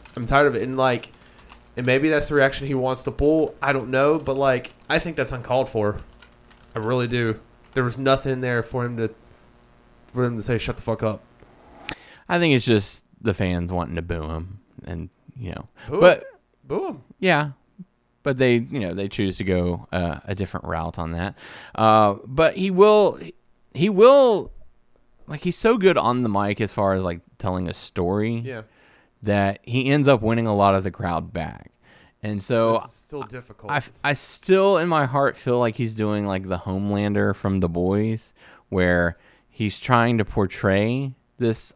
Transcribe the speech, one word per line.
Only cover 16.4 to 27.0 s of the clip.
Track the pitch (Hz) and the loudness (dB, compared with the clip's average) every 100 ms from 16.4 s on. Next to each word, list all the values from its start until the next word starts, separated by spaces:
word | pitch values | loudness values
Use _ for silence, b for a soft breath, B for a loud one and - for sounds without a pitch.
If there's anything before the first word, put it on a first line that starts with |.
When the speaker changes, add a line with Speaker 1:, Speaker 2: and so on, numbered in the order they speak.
| _ _ | _ _
Speaker 1:
Boo | 135 151 381 | -8 -6 -6
him. | 160 - - | -10 -18 -4
Speaker 2:
yeah, | 190 151 147 135 _ - - _ _ _ | 0 0 -2 -10 _ -20 -20 _ _ _
but | 143 131 | -6 2
they, | 127 120 | 4 2
you | 123 139 | 0 -6
know, | 92 | -6
they | 90 101 | -6 -6
choose | - 98 - | -4 -4 -2
to | |
go, | 92 90 87 87 - | -2 0 0 -4 -6
uh, | 90 85 71 - | -4 -4 -6 -8
a | |
different | 98 92 - - | -8 -6 -8 -6
route | 82 82 85 | -6 -6 -8
on | 82 | -8
that. | 85 95 - B B B - | -6 -6 -8 B B B 2
Uh, | 110 110 104 101 113 | 4 6 6 2 -4
but | 135 160 - | 2 2 2
he | 190 | 0
will, | 180 208 214 196 - - - _ _ _ | 6 6 8 4 0 -12 -18 _ _ _
he | - 196 | -2 0
will, | 190 240 277 254 190 - - - _ _ _ _ _ - | 8 8 10 6 2 -2 -14 -20 _ _ _ _ _ -14
like, | 147 | -8
he's | 180 - | -6 0
so | 220 240 | 2 4
good | 185 143 | 4 4
on | 107 123 | 2 0
the | 117 | 0
mic | 101 101 104 | 0 -2 -2
as | 104 | -4
far | - 98 | 0 0
as, | 95 | 2